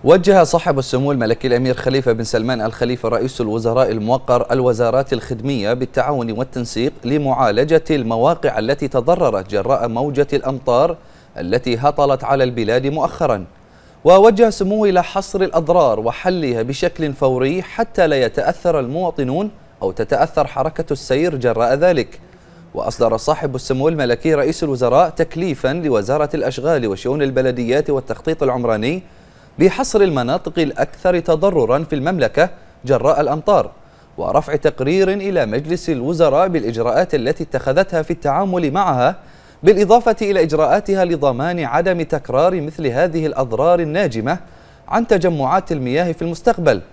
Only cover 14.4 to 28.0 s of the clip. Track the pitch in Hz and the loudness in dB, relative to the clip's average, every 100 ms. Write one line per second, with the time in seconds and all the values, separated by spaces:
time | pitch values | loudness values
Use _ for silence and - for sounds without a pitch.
14.4 | 226 - 190 214 208 180 170 196 - 196 | 2 2 -2 0 2 2 0 -6 -6 -2
15.4 | 185 165 151 175 143 107 113 - 185 185 | 0 0 2 4 4 2 -2 -2 -2 -2
16.4 | 143 117 117 139 175 - 156 135 131 127 | -2 -2 -4 -2 -4 -2 -6 0 0 2
17.4 | 135 180 - - 226 - 165 139 117 - | 0 -2 -6 -6 -4 2 2 4 0 0
18.4 | - 175 175 160 123 151 180 - 127 147 | -2 0 0 0 -2 -4 -4 -4 -2 -2
19.4 | 208 - - - 98 92 107 139 160 - | -4 -8 -20 -6 -6 -4 -2 0 0 0
20.4 | 139 - 139 - 160 139 - 135 170 143 | -2 -2 -4 -4 -6 -6 -2 0 0 0
21.4 | 120 113 117 139 175 165 110 - - - | -2 0 0 2 2 2 -2 -10 -20 -20
22.4 | - - - - - - 117 - - 156 | -20 -20 -14 -6 -6 0 0 0 -2 -2
23.4 | 151 131 - 131 151 160 127 117 160 156 | -4 -8 -4 0 0 0 -2 0 0 0
24.4 | 143 165 156 131 120 131 175 - 165 160 | 0 -2 -4 0 2 4 2 0 -4 -2
25.4 | 180 131 131 160 156 113 101 147 147 156 | -4 -2 -4 -2 0 0 0 -2 -2 -2
26.4 | 127 131 139 156 113 95 120 147 135 131 | -4 -2 -2 0 0 -4 -4 -2 0 0
27.4 | 131 123 117 139 147 139 | 0 -2 0 0 0 -4